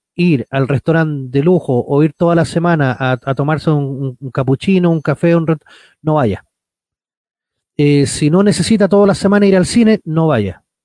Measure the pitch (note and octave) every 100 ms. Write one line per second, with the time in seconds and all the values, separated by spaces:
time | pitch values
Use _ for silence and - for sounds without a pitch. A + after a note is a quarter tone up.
0 | _ - F3 C3+ - C3+ C3 C#3 - D#3+
1 | D#3+ C#3+ C3 C3+ D#3 F3+ - B2 A#2 C#3+
2 | D#3+ - E3+ E3+ D#3+ E3+ E3+ D#3+ C3+ B2
3 | C3 B2+ - C3 C#3+ D#3 - D3 C#3 C3+
4 | C3+ B2+ C3+ - B2+ C3+ - F#3 F3 E3
5 | D#3 C#3 E3+ E3+ D#3+ D#3+ _ - _ _
6 | D#3 D#3 A#2+ F#2 - _ _ _ _ _
7 | _ _ _ _ _ _ _ - D3 C#3+
8 | C#3 - D3+ F3 G3+ F#3+ E3+ A3 G3 G3+
9 | G3+ E3 G3 G3+ G3+ F#3+ F3+ A#3+ A3 G#3+
10 | - D#3+ D#3+ B2 G2 - _ _